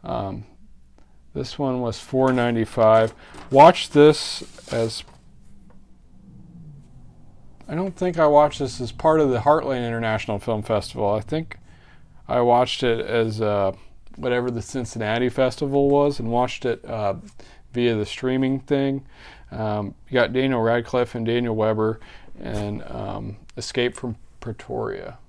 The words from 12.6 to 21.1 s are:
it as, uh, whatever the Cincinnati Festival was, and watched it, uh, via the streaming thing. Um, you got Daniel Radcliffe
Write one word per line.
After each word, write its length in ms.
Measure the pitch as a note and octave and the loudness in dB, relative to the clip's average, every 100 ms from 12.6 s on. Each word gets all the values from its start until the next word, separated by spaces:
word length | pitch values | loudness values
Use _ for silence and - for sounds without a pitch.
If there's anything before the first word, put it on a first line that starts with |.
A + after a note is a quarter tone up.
| B2 - | 2 0
it 220 | B2+ A2+ | 0 0
as, 360 | G2+ A#2 A2+ G#2+ | 0 0 0 0
uh, 320 | G#2+ G2+ G2 G2 - - - - | 0 2 0 -2 -18 -20 -20 -8
whatever 340 | B2+ B2 B2 | -2 -2 -2
the 120 | A#2 | -6
Cincinnati 680 | A2 C3+ A2+ A#2 G#2+ A#2 B2 | -8 -8 -8 -6 -4 0 -2
Festival 640 | - B2+ - C#3+ C#3 C#3 | 0 0 0 -2 0 4
was, 300 | C#3+ C#3+ C#3 | 4 2 0
and 100 | A2+ | -2
watched 340 | A#2 B2 - | 0 -2 -2
it, 200 | B2+ A2+ | -4 -4
uh, 300 | - A2+ G#2 G2 - - - - - | -8 -4 -4 -4 -10 -20 -20 -20 -10
via 240 | A#2+ A#2+ A2 | -2 0 0
the 100 | G#2 | -4
streaming 540 | - B2+ C3 C3 C3+ | -4 -2 0 0 -2
thing. 440 | - C#3+ C#3 C3+ C3+ - - - - | -2 0 0 -4 -8 -20 -20 -20 -14
Um, 440 | - A2 G#2 G2+ - - | -6 -4 -4 -6 -12 -2
you 60 | |
got 180 | B2+ A2+ | 0 2
Daniel 280 | B2+ C3+ B2 | 0 0 0
Radcliffe 540 | A2+ A#2 A#2 B2 B2 | 0 0 0 -2 -2